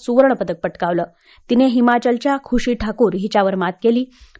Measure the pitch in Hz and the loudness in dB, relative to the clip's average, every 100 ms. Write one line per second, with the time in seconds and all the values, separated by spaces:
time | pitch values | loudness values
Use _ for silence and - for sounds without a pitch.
0 | - 240 269 247 185 165 185 - 175 175 | 0 2 2 0 -4 -6 -8 -4 -4 -2
1 | - _ _ _ - 240 262 247 240 240 | -4 _ _ _ -2 2 2 2 2 2
2 | 247 240 285 277 - 247 254 233 214 208 | 0 -2 -2 -4 -4 -4 -2 -4 -4 0
3 | 214 185 208 208 196 190 180 180 233 240 | 0 0 -2 0 0 0 -4 -2 0 0
4 | 254 _ - | -4 _ -20